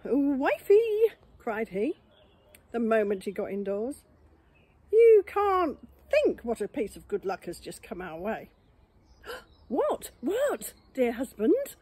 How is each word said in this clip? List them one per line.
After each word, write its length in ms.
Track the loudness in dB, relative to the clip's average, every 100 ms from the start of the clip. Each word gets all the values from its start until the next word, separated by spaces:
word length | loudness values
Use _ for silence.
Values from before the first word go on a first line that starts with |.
wifey," 1080 | -2 0 0 0 0 -2 2 2 4 2 0 0 -20 -14
cried 320 | -8 -6 -6
he, 300 | -4 -4 -6 _ _ _ _ _ -20 _
the 100 | -4
moment 440 | 0 2 0 -2
he 80 | -6
got 200 | -8 -6
indoors, 520 | -6 -6 -6 -6 -10 _ _ _ _ _ _ _ _ _
"you 320 | 8 10 8 6
can't 520 | 0 2 2 0 -4 -14 -20 -2
think 320 | 2 2 -2
what 180 | -6 -6
a 80 | -6
piece 280 | -6 -8 -8
of 120 | -8
good 160 | -6
luck 220 | -4 -8 -8
has 120 | -12
just 240 | -14 -16
come 200 | -14 -12
our 160 | -12 -8
way." 320 | -8 -8 -10 _ _ _ _ _ _ _
<gasps> 440 | -16 -16 -16 _ -8
"What? 420 | -2 -2 -2 -8 -10
What, 540 | -6 -2 -2 -2 -8 -18 _
dear 200 | -2 -2
husband? 420 | -2 -10 -2 2 2 0 -14